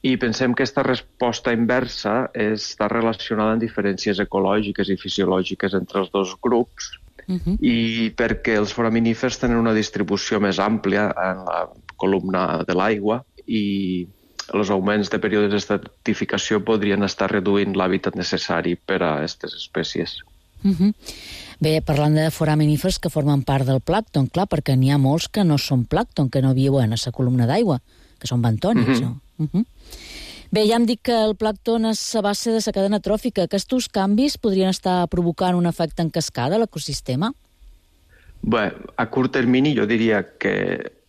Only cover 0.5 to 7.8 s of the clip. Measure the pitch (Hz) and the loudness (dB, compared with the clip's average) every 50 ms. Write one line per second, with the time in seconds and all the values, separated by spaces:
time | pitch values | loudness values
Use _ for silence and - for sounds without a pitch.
0.5 | 123 - 139 - - - 135 131 127 123 - - _ _ 127 120 113 - - 127 | 2 0 0 0 0 0 0 0 0 -2 -4 -14 _ _ -2 -2 -2 -2 -2 -2
1.5 | 120 113 117 110 127 127 123 120 - - - 104 104 123 127 - _ 120 110 107 | 0 0 2 2 2 0 -2 -4 -8 -6 -2 -2 0 0 -2 -4 _ -2 -2 0
2.5 | 110 104 - - - _ 107 104 104 117 113 113 113 - - - 117 107 107 110 | -2 -2 -6 -10 -4 _ -2 0 0 0 0 0 -2 -2 -4 -4 -2 0 0 0
3.5 | 110 113 113 110 - - 98 101 95 92 - 107 98 90 101 - - 98 98 95 | 0 0 -2 -4 -4 -2 -2 -2 -2 -2 -2 -2 0 -2 -2 -2 0 0 2 2
4.5 | 98 107 107 101 101 - 101 95 98 92 - 95 - - 95 90 92 92 92 - | 2 0 0 -2 -4 -4 -2 -2 -2 -4 -4 -6 -2 0 0 2 2 0 0 -2
5.5 | 98 - - 95 95 95 90 - - 101 95 87 - 101 95 90 95 - - 120 | -4 -4 -4 -2 -2 -2 -4 -2 -4 -4 -4 -2 -2 -2 -2 -2 -6 -6 -2 0
6.5 | 123 117 123 - - - - - - - - - _ - - - 185 180 - 165 | 2 2 0 0 -4 -14 -14 -14 -14 -18 -20 -20 _ -20 -8 -6 -6 -4 -2 -2
7.5 | 190 - - 240 240 117 | -2 2 2 2 2 2